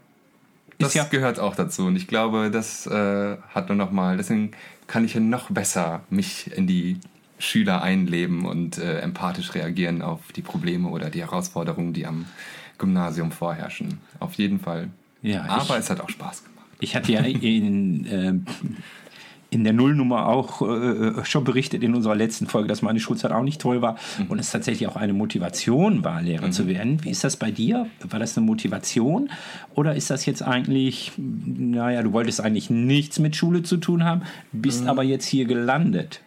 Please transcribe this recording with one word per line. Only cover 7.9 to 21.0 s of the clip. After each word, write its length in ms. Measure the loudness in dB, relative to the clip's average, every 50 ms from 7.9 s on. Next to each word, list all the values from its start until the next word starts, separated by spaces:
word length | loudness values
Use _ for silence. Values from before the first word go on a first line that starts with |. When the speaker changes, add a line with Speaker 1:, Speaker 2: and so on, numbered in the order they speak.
| 2 2 2 2 0 0 0 0 0 -2 -2
Speaker 2:
und, 320 | -2 -2 -2 -4 -4 -4 -4
äh, 220 | -4 -2 -2 -2
empathisch 540 | -4 -4 -6 -4 -4 -4 -4 -4 -8 -6 -4
reagieren 460 | -4 -4 -2 -2 -2 0 0 0 -2
auf 180 | -2 -4 -6 -6 -10 -12 -12
die 60 | -12
Probleme 460 | -12 -6 -6 -4 -2 0 0 0 -2 -2
oder 200 | -2 -4 -6 -6
die 100 | -6 -6
Herausforderungen, 720 | -6 -4 -4 -4 -4 -4 -4 -4 -4 -4 -4 -4 -4 -4
die 140 | -4 -4 -6
am 200 | -6 -6 -8 -8 -10 -14 -18 -18 -16 -16 -18 -20 -20 -10 -2
Gymnasium 540 | 0 2 2 2 2 0 -2 -2 -4 -4
vorherrschen. 680 | -4 -4 -4 -4 -4 -4 -6 -10 -8 -8 -8 -8 -8 -10 -12 -20 -14 -10
Auf 140 | -10 -8 -2
jeden 260 | -2 0 0 0 -2
Fall. 280 | -2 -4 -6 -6 -6 -8 -12 _ _ _ _ _
Speaker 1:
Ja, 220 | -4 -2 -2 -2 -2 -2
Speaker 2:
Aber 260 | -2 -2 0 0 0
Speaker 1:
ich 40 | -2 0
Speaker 2:
es 60 | -2
hat 100 | -4 -4
auch 80 | -4 -10
Spaß 340 | -10 -10 -10 -12 -12 -14 -20
gemacht. 220 | -20 -20 -20 -20 -20 -8 -8
Speaker 1:
ich 140 | -6 -2 -2
hatte 160 | -2 2 2
ja 80 | 4 4
in, 840 | 4 2 2 0 2 4 4 4 4 4 2 2 2 2 2 0 0
äh, 260 | -2 -2 0 2 2 2 2 0 -4 -8 -6 -6 -8 -8 -8 -12 -16 -18 -20 -20 -20 -20 -20 -20 -20 -20 -20 -12 -2
in 120 | 0 2 4
der 80 | 4
Nullnummer 540 | 6 6 6 6 6 4 4 4 2 2 2 4
auch, 340 | 2 2 2 -2 -2 -2
äh, 640 | 0 0 0 0 2 0 2 2